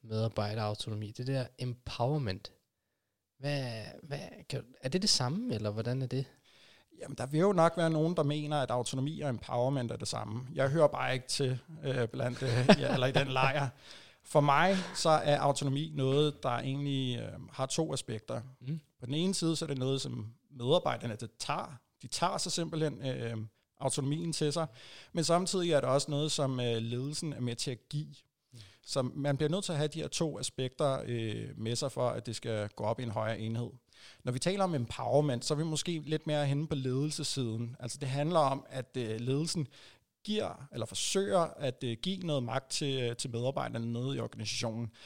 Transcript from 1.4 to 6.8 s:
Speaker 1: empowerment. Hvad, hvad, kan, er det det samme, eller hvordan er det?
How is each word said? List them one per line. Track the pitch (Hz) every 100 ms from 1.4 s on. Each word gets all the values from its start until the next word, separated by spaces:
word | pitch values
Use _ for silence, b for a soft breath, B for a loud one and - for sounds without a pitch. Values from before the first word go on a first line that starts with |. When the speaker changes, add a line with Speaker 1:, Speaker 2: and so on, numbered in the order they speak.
| 123 -
Speaker 1:
empowerment. | 123 120 - - 120 151 117 92 - - _ _ _ _ _ _ _ _
Hvad, | 139 143 127 110 104 -
hvad, | 147 143 - - -
kan, | 131 - -
er | 131
det | 185
det | 202
samme, | - 123 180 247
eller | 110 104
hvordan | 104 113 127
er | 127
det? | 131 135 - B B B B